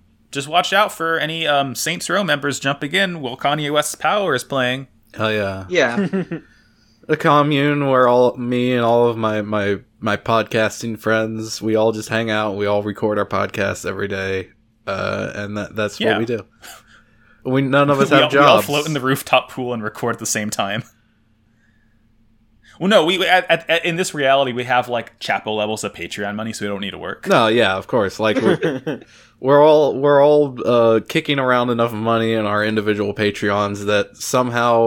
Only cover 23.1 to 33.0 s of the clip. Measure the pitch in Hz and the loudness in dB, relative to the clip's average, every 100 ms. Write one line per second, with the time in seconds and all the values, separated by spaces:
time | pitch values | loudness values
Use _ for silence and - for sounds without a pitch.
23.1 | 190 175 185 180 165 - 165 170 170 185 | 2 2 2 2 0 0 -2 0 -4 -4
24.1 | 151 135 139 135 123 123 123 123 120 113 | 0 2 2 2 -2 -2 0 0 -4 -6
25.1 | - - 98 107 107 107 110 104 - 85 | -8 -4 -4 -2 -2 -2 -4 -8 -10 -10
26.1 | - 101 104 110 - 104 101 98 85 85 | -8 -6 -6 -8 -8 -8 -6 -8 -10 -10
27.1 | - - 165 113 117 101 95 - 123 95 | -8 0 2 4 4 2 0 -2 0 0
28.1 | - 107 - - 160 165 131 156 135 - | 0 0 2 2 2 -2 -4 -6 -8 -10
29.1 | - _ _ 131 143 151 156 135 127 143 | -20 _ _ 2 6 6 6 4 2 2
30.1 | 143 147 147 143 123 - 120 117 113 - | 4 6 4 2 -2 0 4 4 2 0
31.1 | 160 - 139 131 123 123 117 117 110 110 | -4 -2 0 2 2 2 0 -2 -2 0
32.1 | 113 113 113 104 104 107 110 104 104 | 0 0 0 0 0 0 0 0 0